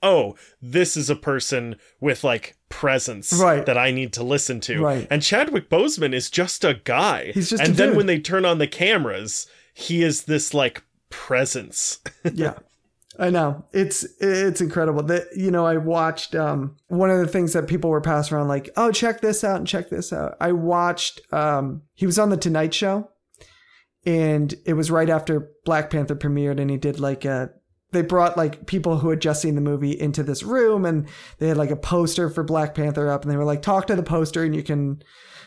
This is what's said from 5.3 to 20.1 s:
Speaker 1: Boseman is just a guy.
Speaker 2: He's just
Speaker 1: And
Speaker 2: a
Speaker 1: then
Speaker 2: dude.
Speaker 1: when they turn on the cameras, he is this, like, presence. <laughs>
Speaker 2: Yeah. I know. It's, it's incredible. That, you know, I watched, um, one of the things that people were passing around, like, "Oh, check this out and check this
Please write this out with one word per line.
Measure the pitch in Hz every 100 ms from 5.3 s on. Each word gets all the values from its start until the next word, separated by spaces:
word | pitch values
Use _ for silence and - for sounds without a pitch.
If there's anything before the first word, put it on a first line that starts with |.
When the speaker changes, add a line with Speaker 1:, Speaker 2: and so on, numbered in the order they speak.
| 208 302 240 -
Speaker 1:
Boseman | 165 294 - 147
is | 127 -
just | - 185 -
a | 170 127
guy. | - 123 196 110 67
Speaker 2:
He's | 196 175
just | 226
Speaker 1:
And | 151
Speaker 2:
a | 147
Speaker 1:
then | -
Speaker 2:
dude. | 208
Speaker 1:
when | 190
they | 165
turn | 151 190 180
on | 165
the | 147
cameras, | - 190 208 123 95 107 - - - _
he | - - 170
is | 165 147
this, | - 151 -
like, | 147 123 - _ _ -
presence. | - - 127 131 127 98 - - - - -
<laughs> | 170
Speaker 2:
Yeah. | 156 151 - - _ _ _ _ -
I | 180
know. | 175 147 143 -
It's, | 196 196 - - -
it's | 196 190 196 180
incredible. | 165 175 160 147
That, | 147 175 175 190
you | 190
know, | 175 165
I | 160
watched, | 160 165 160 160 -
um, | 165 151 143 139 - -
one | 175 190
of | 185
the | 170
things | 190 170
that | 170 151
people | 165 165
were | 156
passing | 160 151 147 151
around, | 143
like, | 143 - -
"Oh, | 233
check | 214 233 226
this | 214 214
out | 208 190
and | 175
check | 175 -
this | - 175